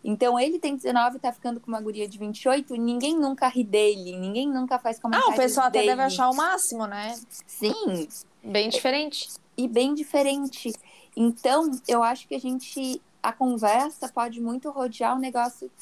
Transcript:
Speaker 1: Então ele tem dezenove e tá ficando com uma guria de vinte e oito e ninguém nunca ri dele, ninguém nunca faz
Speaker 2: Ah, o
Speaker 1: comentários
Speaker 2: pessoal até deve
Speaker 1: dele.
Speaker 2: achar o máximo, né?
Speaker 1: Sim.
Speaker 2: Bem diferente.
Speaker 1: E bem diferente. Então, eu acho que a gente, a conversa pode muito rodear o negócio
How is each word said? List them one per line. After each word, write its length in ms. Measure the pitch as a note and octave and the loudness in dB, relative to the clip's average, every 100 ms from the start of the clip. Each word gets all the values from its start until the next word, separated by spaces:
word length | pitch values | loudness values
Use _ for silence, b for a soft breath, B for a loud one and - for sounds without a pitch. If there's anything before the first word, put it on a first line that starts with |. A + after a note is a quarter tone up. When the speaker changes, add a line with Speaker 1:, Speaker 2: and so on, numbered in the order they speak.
Speaker 1:
Então 360 | A3 G#3 B3 A#3+ | -4 2 2 4
ele 180 | C#4 E4 | 2 0
tem 180 | D4+ | -4
dezenove 420 | C#4 B3+ B3 A#3+ C4 | -4 0 2 2 0
e 20 | |
tá 120 | C4 | -6
ficando 280 | A#3+ A#3+ A#3 | -4 -8 -8
com 80 | A#3 | -6
uma 140 | A3 | -6
guria 260 | G#3+ G#3 G#3 | -6 -6 -8
de 100 | G3+ | -8
vinte 240 | G#3 G#3+ | -10 -2
e 60 | C4 | 2
oito 240 | C4+ C#4+ | 2 0
e 60 | A#3+ | -2
ninguém 360 | A#3 A#3+ C#4 | 0 0 0
nunca 320 | D#4+ C#4 C4+ B3+ | 2 0 2 0
ri 160 | B3 | 0
dele, 540 | G#3+ G#3 G#3+ G3+ F3+ F3+ | 2 4 4 2 -6 -6
ninguém 300 | F#3 G#3+ C#4+ | -4 -2 -2
nunca 300 | C4 B3+ B3+ | -2 0 0
faz 180 | A#3 A3+ | -2 -4
Speaker 2:
Ah, 20 | |
o 20 | |
Speaker 1:
comentários 320 | A#3 F#4+ B4 | 0 4 4
Speaker 2:
pessoal 320 | - B3+ B3+ B3+ | 4 2 4 4
até 120 | G#3+ | 4
deve 120 | G#3 | 4
Speaker 1:
dele. 100 | B3+ | 4
Speaker 2:
achar 280 | C4+ - B3+ | 2 4 2
o 60 | |
máximo, 520 | C4 E4 F#4 - A#3 G#3 | 4 2 0 -2 -4 -6
né? 260 | G3+ G#3+ A#3 - - | -6 -8 -10 -16 -20
Speaker 1:
Sim. 640 | - - G#3+ A4+ G#4 F3+ D3+ - - _ | -18 -4 -2 0 -2 -2 -6 -12 -20 _
Speaker 2:
Bem 260 | A3 G3+ G#3+ | -2 0 0
diferente. 580 | - C4 C#4 D4+ - - - _ | 0 0 0 -4 -8 -10 -14 _
Speaker 1:
E 120 | - B3 | -6 0
bem 260 | A#3 C4 | 2 2
diferente. 800 | D4 D4 C#4+ C#4 C#4 C#4 - A#3+ A3 B B B - | 0 0 0 2 0 -4 -6 -8 -10 B B B 0
Então, 520 | A#3 A#3 B3 C#4+ D#4+ B3+ - | 0 2 2 2 2 -2 0
eu 160 | A#3+ | 2
acho 240 | A#3 C4 - | 2 0 -6
que 80 | |
a 40 | C4+ | -6
gente, 600 | B3+ B3+ - - C4 B3+ _ _ | -4 -6 -6 -6 -6 -6 _ _
a 100 | A3 | -6
conversa 760 | A#3 C4 A#3 G#3+ A3+ D4 - B3 | 0 0 2 4 4 2 -4 -6
pode 320 | B3 A#3+ A#3 | -4 -4 -4
muito 300 | A#3 B3+ D4 | -4 -4 -6
rodear 460 | C#4 B3+ A3 A#3 | -4 -4 0 0
o 40 | C4 | 0
negócio 500 | C4 A#3+ A#3+ - C4 _ | -2 -2 -2 -4 -18 _